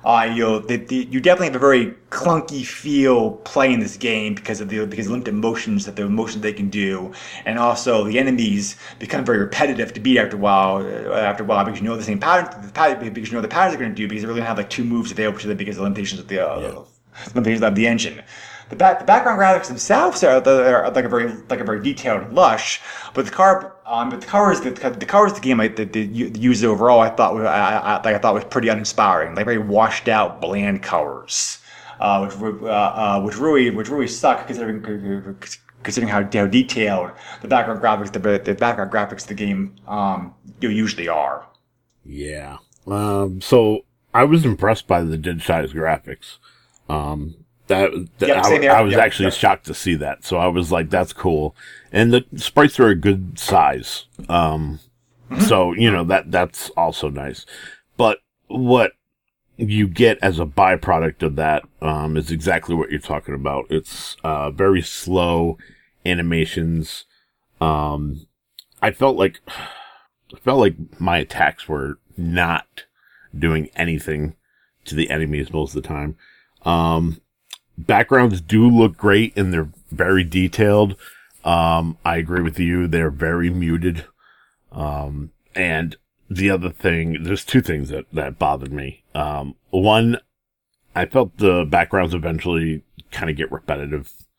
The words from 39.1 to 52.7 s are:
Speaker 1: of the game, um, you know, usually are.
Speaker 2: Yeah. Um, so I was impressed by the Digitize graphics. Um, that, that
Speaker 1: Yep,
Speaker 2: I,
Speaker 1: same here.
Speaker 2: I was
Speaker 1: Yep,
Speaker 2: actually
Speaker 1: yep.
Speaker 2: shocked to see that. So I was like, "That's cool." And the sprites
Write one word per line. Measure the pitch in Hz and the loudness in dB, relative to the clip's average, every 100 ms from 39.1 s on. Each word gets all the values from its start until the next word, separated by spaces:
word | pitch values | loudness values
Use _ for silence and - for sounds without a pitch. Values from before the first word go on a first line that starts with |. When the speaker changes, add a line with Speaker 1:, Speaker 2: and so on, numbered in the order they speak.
| 101 | -8
Speaker 1:
of | - | -12
the | |
game, | 101 101 98 98 - - | -6 -4 -4 -6 -10 -10
um, | 104 98 90 87 _ - - | -4 -2 -4 -10 _ -20 -6
you | 120 | -4
know, | 107 | -2
usually | 107 90 85 | -2 -4 -4
are. | 78 69 69 - _ _ _ _ _ | -2 -2 -6 -14 _ _ _ _ _
Speaker 2:
Yeah. | 69 69 73 76 71 69 _ _ - | -18 -12 -10 -12 -14 -18 _ _ -6
Um, | 101 104 101 98 92 | -4 -2 -2 -2 -6
so | - 127 107 107 _ _ _ | 4 4 6 0 _ _ _
I | 117 | 2
was | 139 165 | 6 6
impressed | 143 101 101 110 - | 4 2 0 0 0
by | 87 | 0
the | 82 80 | 0 -4
Digitize | 82 85 - 82 71 | -4 -6 -2 -2 -2
graphics. | 76 80 78 - - - - _ _ _ _ - | -4 -2 -2 -6 -16 -18 -20 _ _ _ _ -8
Um, | 76 73 76 73 82 _ _ _ | -6 -4 -6 -10 -14 _ _ _
that, | 95 98 - 90 _ | 0 0 -2 -10 _
that | - | 2
Speaker 1:
Yep, | 139 | 4
Speaker 2:
I, | - | 4
Speaker 1:
same | - | 4
here. | 139 | 6
Speaker 2:
I | 113 | 6
was | 113 | 6
Speaker 1:
Yep, | 190 | 4
Speaker 2:
actually | 110 - 95 | 2 2 -2
Speaker 1:
yep. | |
Speaker 2:
shocked | - 104 95 - | 2 2 2 -4
to | |
see | 73 92 | -6 -2
that. | 80 71 69 | -2 -4 -8
So | - 90 | -4 0
I | 90 | 2
was | 87 82 | 0 0
like, | 87 82 | 0 0
"That's | 92 90 | -2 -2
cool." | - 95 78 76 _ - - _ | -2 0 0 -2 _ -20 -20 _
And | 98 117 | 2 4
the | 123 - - | 4 0 -10
sprites | - - 147 | 0 4 4